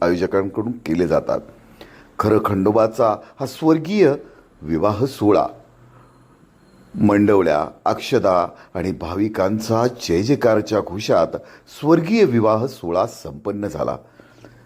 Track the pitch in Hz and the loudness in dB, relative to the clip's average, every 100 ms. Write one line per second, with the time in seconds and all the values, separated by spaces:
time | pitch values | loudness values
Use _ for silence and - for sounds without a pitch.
0 | - - 95 98 98 - 110 120 - 82 | 0 0 0 0 -2 -4 -6 -8 -4 -2
1 | 87 76 - - - - - - - - | 0 0 0 -4 -6 -20 -20 -20 -20 -20
2 | - - 104 107 107 98 98 107 110 113 | -14 -4 0 2 2 0 2 2 2 2
3 | 117 104 - - 131 - 160 160 151 208 | 0 0 -6 -12 -12 -2 2 2 0 2
4 | 160 147 - - _ _ 76 80 101 104 | 4 2 -4 -20 _ _ -4 0 0 0
5 | 131 - 104 90 65 - - _ - - | -2 0 2 4 2 -4 -20 _ -20 -20
6 | - _ _ _ _ _ _ - - - | -20 _ _ _ _ _ _ -20 -14 0
7 | 107 101 104 101 82 76 78 - - 110 | 2 4 4 4 4 0 -2 -4 -4 -4
8 | - 120 95 90 87 - - 95 90 90 | -2 0 2 2 0 -6 -12 -8 -6 -6
9 | 82 90 107 104 95 107 110 113 123 123 | -6 -4 -4 0 -2 -2 -2 0 0 -2
10 | - 85 113 143 120 107 104 107 87 92 | -2 -2 0 0 2 2 0 -2 -4 -6
11 | 110 104 82 - - - _ - 147 165 | 0 0 0 -4 -14 -20 _ -6 2 2
12 | 165 226 180 120 107 110 131 - 85 87 | 2 2 2 4 2 2 -2 -8 -4 -2
13 | 113 - - 71 98 104 104 - 60 65 | -2 -6 -16 -12 -8 -8 -8 -6 -6 -6
14 | - _ - _ - - | -12 _ -20 _ -20 -20